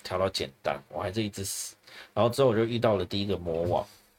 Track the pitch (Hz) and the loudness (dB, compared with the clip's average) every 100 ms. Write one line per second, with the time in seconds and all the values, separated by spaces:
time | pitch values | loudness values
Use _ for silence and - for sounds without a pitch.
0 | - 92 95 - 71 - 76 71 - 78 | -6 0 0 -2 -6 -6 -4 -4 -6 -6
1 | 95 104 104 101 95 - - - - - | -4 -2 -4 -4 -8 -8 -10 -14 -20 -20
2 | - - 117 - 135 110 113 117 120 101 | -6 2 2 4 4 4 2 2 2 2
3 | 90 101 101 87 87 82 87 82 - - | 0 -2 -2 -2 -2 -2 0 0 -2 -12
4 | _ | _